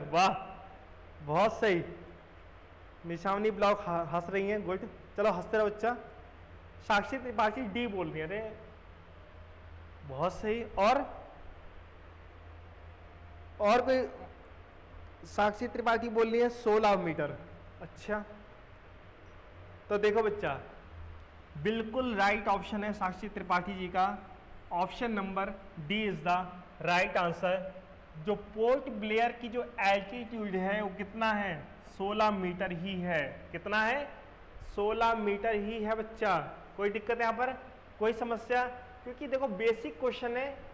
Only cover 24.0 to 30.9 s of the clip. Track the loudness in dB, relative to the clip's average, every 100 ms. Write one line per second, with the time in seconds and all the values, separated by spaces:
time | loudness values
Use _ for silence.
24 | 2 0 -10 -16 -16 -16 -4 -2 -2 0
25 | -2 0 -2 -2 -2 -4 -12 -10 -4 0
26 | 0 0 2 2 2 -8 -14 -4 2 4
27 | 4 4 2 2 2 2 0 -10 -16 -18
28 | -16 -6 0 0 -2 2 6 6 2 -4
29 | 2 4 4 2 -4 -4 -4 0 4 4
30 | 2 -8 -6 -4 -2 0 2 2 0